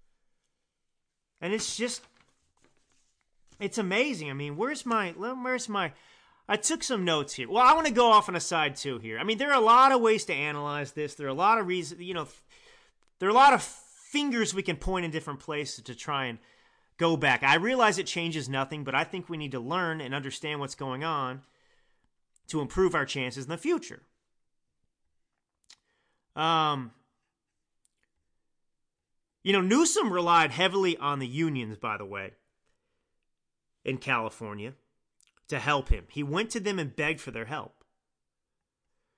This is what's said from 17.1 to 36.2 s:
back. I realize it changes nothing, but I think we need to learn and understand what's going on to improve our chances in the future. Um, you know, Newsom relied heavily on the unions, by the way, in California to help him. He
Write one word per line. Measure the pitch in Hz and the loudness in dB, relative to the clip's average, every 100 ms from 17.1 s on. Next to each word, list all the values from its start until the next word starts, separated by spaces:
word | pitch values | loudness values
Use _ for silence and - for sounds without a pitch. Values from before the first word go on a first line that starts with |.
| 156 | 2
back. | 143 120 | 4 4
I | 139 156 | 4 4
realize | 214 254 220 185 | 2 4 2 2
it | 151 | -4
changes | 175 165 156 127 | -4 -4 -4 -4
nothing, | 135 135 151 | -4 -4 -6
but | 135 131 | -2 -2
I | |
think | 160 185 175 | -2 -6 -10
we | 160 | -10
need | 147 | -8
to | 131 | -8
learn | 120 175 175 160 | -4 -2 -2 -4
and | 131 139 | -6 -6
understand | 135 - 156 147 | -8 -8 -8 -6
what's | 139 - | -8 -8
going | 139 127 | -8 -6
on | 160 151 127 135 - _ _ _ _ _ _ _ _ _ - | -4 -4 -6 -8 -16 _ _ _ _ _ _ _ _ _ -8
to | 156 | -6
improve | 139 185 185 160 | -2 2 2 2
our | 135 | -2
chances | 143 123 127 131 | -4 -6 -8 -10
in | |
the | 170 | -6
future. | 302 330 - - _ _ _ _ _ _ _ _ _ _ _ _ _ _ _ _ - - _ _ _ _ _ 151 | -2 -2 -4 -18 _ _ _ _ _ _ _ _ _ _ _ _ _ _ _ _ -20 -20 _ _ _ _ _ -4
Um, | 160 160 151 143 120 - _ _ _ _ _ _ _ _ _ _ _ _ _ _ _ _ _ _ _ _ _ _ _ _ | 0 2 0 -2 -6 -14 _ _ _ _ _ _ _ _ _ _ _ _ _ _ _ _ _ _ _ _ _ _ _ _
you | 185 | 2
know, | 196 | 4
Newsom | 185 247 330 427 262 | 4 4 4 2 0
relied | 180 170 170 151 | 2 4 4 4
heavily | 123 185 190 190 165 | 2 0 2 0 0
on | 143 143 | -2 -4
the | 127 | -4
unions, | 139 165 135 110 104 | -2 -2 -2 -6 -6
by | 117 104 | -6 -6
the | 101 | -8
way, | 101 98 - _ _ _ _ _ _ _ _ _ _ _ _ _ _ | -10 -10 -14 _ _ _ _ _ _ _ _ _ _ _ _ _ _
in | - 131 | -8 -6
California | 139 123 110 - 110 104 110 139 _ _ _ _ _ _ - | -2 -2 -4 -8 -12 -12 -12 -16 _ _ _ _ _ _ -8
to | 139 | -4
help | 120 143 - | 0 0 0
him. | 117 87 | -2 -4
He | 147 | -8